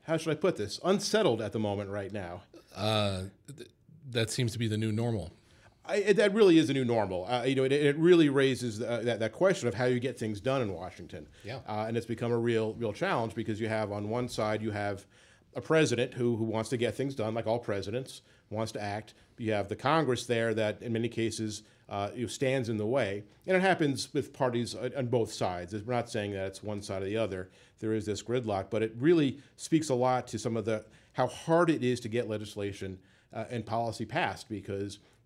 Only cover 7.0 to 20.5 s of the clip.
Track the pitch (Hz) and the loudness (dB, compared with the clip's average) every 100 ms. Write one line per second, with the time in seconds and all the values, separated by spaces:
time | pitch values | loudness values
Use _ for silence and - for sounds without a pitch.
7 | 101 92 90 123 123 131 131 143 147 143 | 0 -2 -2 0 2 2 4 4 4 6
8 | 165 175 151 139 135 123 123 104 117 117 | 8 8 8 6 4 2 -2 -4 -4 -2
9 | 117 110 110 - 185 180 120 104 127 127 | 0 0 -2 2 2 4 0 0 2 2
10 | 127 120 110 104 110 135 110 85 90 - | 0 -4 -4 -2 0 0 0 -4 -10 -12
11 | 87 87 73 - 98 - - 107 110 117 | -14 -14 -14 -16 -12 -12 -6 -4 -2 -2
12 | 113 113 117 120 117 113 110 110 117 101 | -4 -4 0 0 2 2 0 -2 -6 -2
13 | 180 156 113 107 107 104 110 110 107 101 | -2 0 -2 -4 -4 -4 -2 -2 -2 -4
14 | 104 117 123 - 107 107 110 104 101 98 | -4 -4 -4 -2 -2 0 -2 -2 -4 -6
15 | - _ - _ _ - - 160 160 113 | -10 _ -20 _ _ -12 0 2 4 2
16 | 127 - 120 113 110 110 110 120 113 104 | -2 0 0 2 0 -2 -2 0 -2 -2
17 | 135 131 110 113 110 117 120 101 95 117 | -4 -2 -2 -2 0 -2 0 -4 -4 -6
18 | 131 - _ _ _ 104 110 - 104 104 | -8 -14 _ _ _ -6 -4 -4 -4 -6
19 | 107 - _ - 107 104 98 101 131 160 | -8 -20 _ -6 0 0 0 0 2 4
20 | 135 117 - 117 117 | 4 0 0 0 2